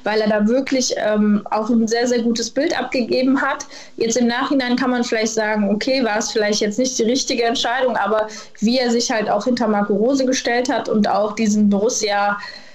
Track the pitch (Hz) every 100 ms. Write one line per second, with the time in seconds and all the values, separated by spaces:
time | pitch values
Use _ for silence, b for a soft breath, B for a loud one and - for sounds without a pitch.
0 | 202 214 214 214 214 254 262 262 254 -
1 | - 214 208 208 - 214 220 233 226 233
2 | 247 240 226 233 - - 330 - 254 269
3 | 226 254 262 262 277 294 - B B -
4 | 226 254 233 240 269 285 247 247 262 247
5 | 233 226 220 220 214 214 196 208 262 262
6 | 226 208 233 226 208 208 208 208 254 -
7 | 226 262 - 247 233 233 247 254 254 214
8 | 202 214 214 B B - 214 254 240 233
9 | 240 226 208 202 254 233 220 208 202 202
10 | 226 277 254 262 254 240 254 233 - 220
11 | 202 196 214 214 220 214 208 202 220 240
12 | 214 202 202 202 B B B